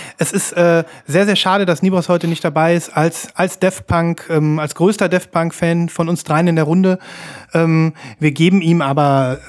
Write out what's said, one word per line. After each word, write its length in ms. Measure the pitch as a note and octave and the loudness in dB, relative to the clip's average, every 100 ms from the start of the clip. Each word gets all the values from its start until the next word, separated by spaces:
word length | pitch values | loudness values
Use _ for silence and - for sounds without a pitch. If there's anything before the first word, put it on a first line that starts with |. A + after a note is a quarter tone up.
| - - | -6 -6
Es 160 | D#3+ | -4
ist, 180 | G3 - | -2 -4
äh, 300 | - F3 E3+ D#3+ - - | 0 2 2 -2 -10 -2
sehr, 200 | D3+ G3+ | 0 2
sehr 100 | F#3+ | 0
schade, 300 | F#3+ G3 F#3+ | 0 0 0
dass 180 | D#3+ | 0
Nibras 260 | F#3+ F#3 E3 | 0 0 0
heute 180 | F3 E3 | 0 0
nicht 160 | E3 | -2
dabei 300 | E3+ C#3+ E3 E3+ | -2 0 2 0
ist, 220 | - - | -2 -2
als, 360 | D#3+ - - - | -2 -2 -12 -4
als 240 | F#3 - | -4 0
Daft 260 | F#3 F#3+ - | -2 -2 -4
Punk, 380 | E3+ E3+ E3 - | -2 0 -4 -2
ähm, 280 | D#3+ D#3 D#3 | 0 0 0
als 140 | D3+ - | -4 0
größter 320 | F3+ G#3+ F#3 | 0 2 0
Daft 240 | F3+ - | -2 -2
Punk-Fan 560 | E3+ E3 - E3+ E3+ E3+ | -4 -2 -2 -2 0 -2
von 200 | - E3 | -4 -4
uns 140 | F3 | -4
dreien 240 | - D#3 F3 | -2 0 2
in 80 | E3 | 2
der 100 | D3+ | 2
Runde. 320 | F3 F#3+ F#3 - - - - - | 2 2 0 -4 -18 -18 -18 -4
Ähm, 400 | E3+ E3 D#3+ D#3+ D#3 C3 A2 | 0 2 2 0 -2 -16 -2
wir 120 | D3+ | -2
geben 300 | C#3+ E3+ F#3+ | 2 4 4
ihm 200 | E3 E3+ | 2 2
aber 560 | C#3 C#3 C#3+ C#3 C3 C3 | 2 2 2 2 0 -4